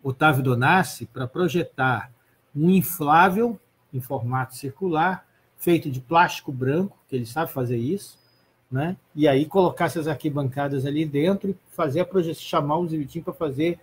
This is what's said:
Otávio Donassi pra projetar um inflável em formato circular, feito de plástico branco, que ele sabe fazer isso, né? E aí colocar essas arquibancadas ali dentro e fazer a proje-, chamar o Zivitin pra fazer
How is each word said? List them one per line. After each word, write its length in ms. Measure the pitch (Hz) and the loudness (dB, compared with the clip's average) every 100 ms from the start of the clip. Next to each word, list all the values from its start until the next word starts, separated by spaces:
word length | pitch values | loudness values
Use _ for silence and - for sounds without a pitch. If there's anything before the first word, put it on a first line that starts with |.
Otávio 400 | 135 127 156 135 | -6 2 4 4
Donassi 640 | 131 120 135 185 - - 120 | 2 2 4 4 2 -6 -14
pra 200 | - 127 | -8 -8
projetar 800 | 160 180 160 - - 131 117 - _ _ _ _ 143 | -2 0 0 -4 -2 0 0 -4 _ _ _ _ 0
um 120 | 165 | 4
inflável 880 | 190 - - 147 160 190 190 240 202 _ _ _ | 4 2 -2 4 6 6 4 -2 -4 _ _ _
em 80 | 131 | -10
formato 560 | - 135 117 131 127 - | -6 -6 -2 -4 -4 -8
circular, 680 | 139 - 190 156 165 - _ _ _ _ | -12 -6 -2 0 0 -2 _ _ _ _
feito 340 | 175 170 151 | 2 2 0
de 100 | 131 | -8
plástico 500 | - 170 170 - - | 0 2 2 0 -8
branco, 480 | 131 127 156 202 _ _ | -4 0 0 -2 _ _
que 80 | 131 | -6
ele 100 | 113 | -4
sabe 260 | 160 160 | -6 -4
fazer 240 | 139 120 120 | -4 -2 -2
isso, 420 | 120 196 - - _ _ _ _ _ | -2 -4 -8 -20 _ _ _ _ _
né? 260 | 127 156 190 _ | -4 -4 -6 _
E 140 | 151 147 | 2 4
aí 180 | 135 151 | 4 2
colocar 400 | 196 180 - 170 | 2 2 2 -2
essas 220 | 175 156 | -2 -4
arquibancadas 760 | 151 156 143 139 143 143 139 | -4 -4 -2 -4 -2 -4 -2
ali 200 | 143 147 | -2 -2
dentro 460 | 160 143 165 196 196 | -2 0 0 0 -4
e 60 | 190 _ | -8 _
fazer 300 | - 156 143 | -4 -2 0
a 40 | |
proje-, 300 | 180 190 165 | 0 0 -2
chamar 440 | 151 - 170 147 156 | -6 -4 -2 0 -2
o 100 | 175 | -2
Zivitin 320 | 156 135 170 | -4 -6 -8
pra 120 | 160 | -10
fazer 460 | 170 156 131 165 175 | -6 -4 0 -2 -2